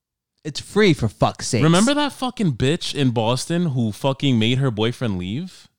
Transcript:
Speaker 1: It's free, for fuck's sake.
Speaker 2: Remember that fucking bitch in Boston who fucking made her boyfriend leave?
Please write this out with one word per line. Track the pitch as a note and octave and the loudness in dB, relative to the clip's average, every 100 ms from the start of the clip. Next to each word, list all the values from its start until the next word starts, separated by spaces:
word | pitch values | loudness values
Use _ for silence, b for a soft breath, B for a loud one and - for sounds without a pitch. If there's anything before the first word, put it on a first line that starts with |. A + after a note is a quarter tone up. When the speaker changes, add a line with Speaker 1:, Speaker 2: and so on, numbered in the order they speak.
| _ _ _ _ | _ _ _ _
Speaker 1:
It's | D3+ - | -12 -12
free, | - G3 G#3+ | -4 2 4
for | D3+ A#2 | 4 0
fuck's | - A#2 - - | 0 -2 0 -4
sake. | A#2 | 2
Speaker 2:
Remember | D3+ E3+ A#3 | 4 4 4
that | C#4+ C#4+ | 2 -2
fucking | - B3+ - F#3+ | -4 -8 -2 -2
bitch | A2+ C3 F3 - | 0 -2 -2 -4
in | C#3+ C3+ | -2 0
Boston | A#2 A2 B2+ - E3+ F3 | 2 0 -2 -2 -2 -2
who | B2+ A2+ | 0 -2
fucking | G2+ C#3 C3+ C#3+ A#2+ | -2 -4 0 2 2
made | A2 B2 | 2 2
her | C3+ | 0
boyfriend | G#2+ A2 A#2+ A#2+ F#2 | 0 -2 -2 -6 -4
leave? | F2+ A#2 F#3 - - | -6 -6 -8 -16 -20